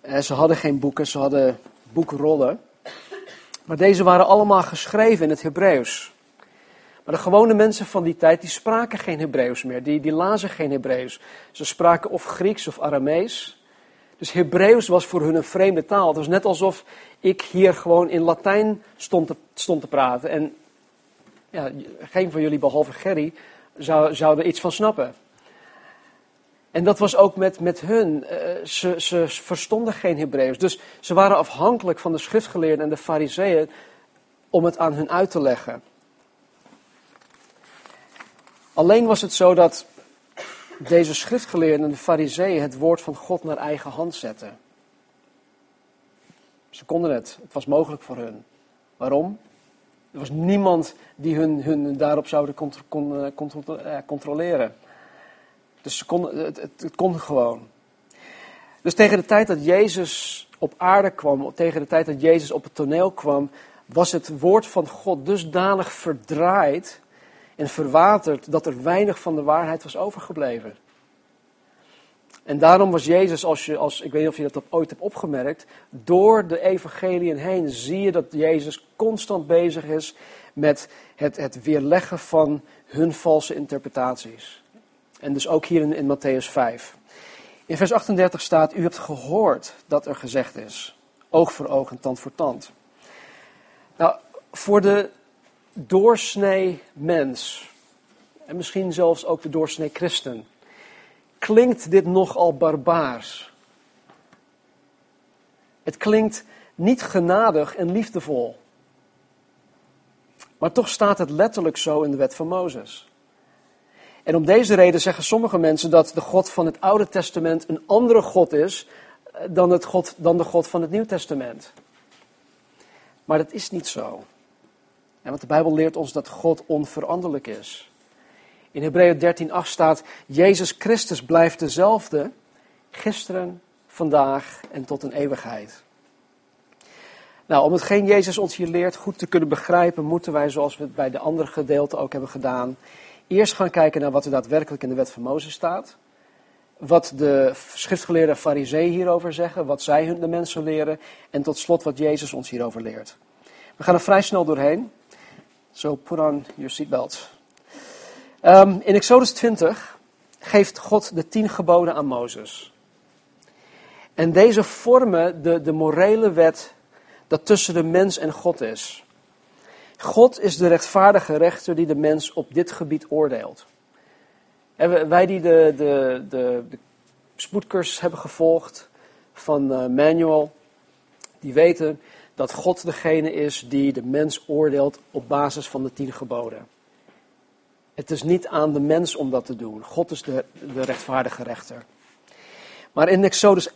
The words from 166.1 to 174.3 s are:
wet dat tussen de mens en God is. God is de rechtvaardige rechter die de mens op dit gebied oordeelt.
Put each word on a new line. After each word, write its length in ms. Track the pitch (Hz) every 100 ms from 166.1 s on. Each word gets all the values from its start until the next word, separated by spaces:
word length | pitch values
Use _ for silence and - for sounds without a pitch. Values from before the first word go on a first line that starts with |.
| 220 220
wet 420 | 165 165 160 - _ _ _ _ _ _
dat 200 | 151 -
tussen 280 | 202 -
de 80 | 170
mens 360 | 160 175 196 175
en 140 | 160
God 280 | - 180 170
is. 440 | 113 110 - - _ _ _ _ _ _ _ - - _
God 440 | 151 - 247 -
is 160 | 202 151
de 100 | 175
rechtvaardige 720 | 165 - 196 196 202 - 151
rechter 380 | 170 - -
die 120 | 165 165
de 80 |
mens 380 | 147 151 156 -
op 220 | - 143
dit 180 | 139 170
gebied 340 | - 160 151 -
oordeelt. 580 | 151 151 120 - - _ _ _ _ _ _ _